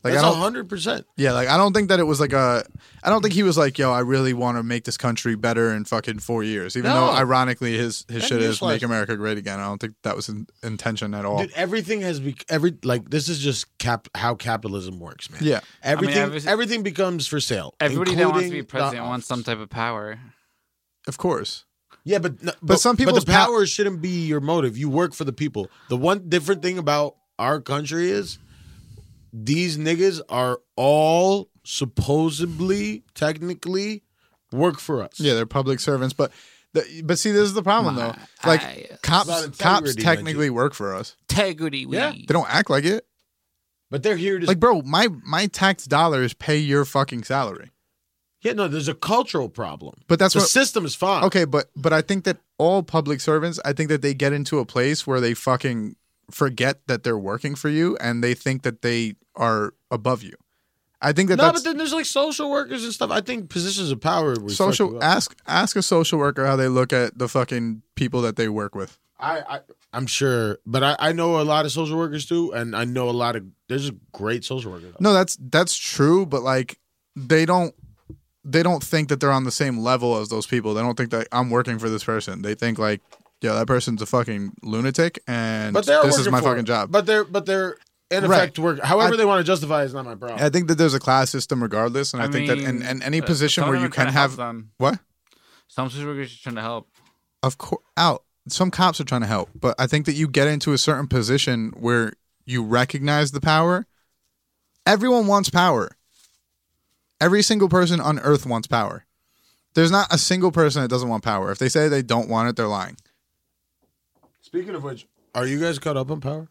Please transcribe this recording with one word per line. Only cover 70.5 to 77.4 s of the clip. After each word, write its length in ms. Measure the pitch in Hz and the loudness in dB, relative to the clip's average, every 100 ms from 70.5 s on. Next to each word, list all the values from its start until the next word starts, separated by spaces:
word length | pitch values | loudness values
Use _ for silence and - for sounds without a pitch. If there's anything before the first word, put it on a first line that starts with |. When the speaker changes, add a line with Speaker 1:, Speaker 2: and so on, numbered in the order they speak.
| 104 - | -4 -4
Speaker 2:
but 160 | 123 | 0
I, 120 | 139 147 | 0 2
I 140 | 151 | 0
know 280 | 165 170 165 | 0 0 2
a 20 | |
lot 220 | 151 151 | 2 2
of 80 | 151 | 0
social 240 | 135 160 160 | -2 -4 -2
workers 300 | 165 147 139 | -4 -6 -2
too, 260 | 170 170 | 0 0
and 240 | 117 117 110 | -4 -4 -4
I 80 | |
know 240 | 120 123 123 | -2 -2 -2
a 40 | |
lot 220 | 120 120 113 | 0 -2 -2
of, 80 | 95 _ _ | -10 _ _
there's 200 | 131 139 | -4 -4
a 60 | 95 _ | -10 _
great 320 | - 104 120 | -8 -4 -4
social 260 | - 131 113 | -4 -8 -8
worker. 160 | 90 90 87 | -14 -18 0
Speaker 1:
No, 120 | 202 | 4
that's, 240 | 190 185 - | 4 4 -2
that's 360 | 131 151 180 - | 0 2 2 -2
true, 500 | - - 143 180 185 | -6 2 4 4 2
but, 160 | 135 | -2
like, 360 | 123 131 123 - _ _ _ - | 0 0 -2 -10 _ _ _ -14
they 300 | 131 156 | 2 2